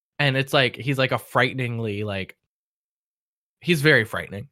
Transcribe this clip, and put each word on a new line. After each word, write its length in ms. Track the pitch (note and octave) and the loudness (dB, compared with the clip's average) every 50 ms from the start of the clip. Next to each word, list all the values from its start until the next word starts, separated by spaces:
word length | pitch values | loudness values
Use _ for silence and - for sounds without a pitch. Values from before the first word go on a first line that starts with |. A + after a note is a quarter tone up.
| _ _ _ - | _ _ _ -2
And 160 | C#3+ C#3 C3 | 0 0 2
it's 160 | C3+ C3+ - | 0 0 2
like, 240 | D#3 C#3+ C3 A#2 - | 2 2 2 2 0
he's, 220 | - A2+ C#3+ C3+ | -4 -4 -2 0
like, 140 | C3 C3 - | 0 0 0
a 80 | C3 A2+ | 0 -4
frighteningly, 840 | - - - B2+ B2 C3 - C3 B2+ A#2 A#2+ A2+ A2+ G#2+ G2+ G#2 G#2+ | -4 -2 0 2 2 0 0 -4 -4 -4 -4 -4 -4 -4 -4 -4 -6
like, 340 | G#2 G2 G2 F#2+ - - _ _ _ _ _ _ _ _ _ _ _ _ _ _ _ _ _ _ _ _ _ _ _ _ _ | -6 -6 -6 -8 -10 -14 _ _ _ _ _ _ _ _ _ _ _ _ _ _ _ _ _ _ _ _ _ _ _ _ _
he's 200 | - E3+ F3 D3 | -2 0 2 4
very 220 | C#3 D#3 C#3+ A#2+ G#2+ | 4 6 6 4 4
frightening. 460 | - - F2+ D#2+ - F#2+ G2+ B2 - | 0 -4 -8 -8 -8 -10 -12 -14 -14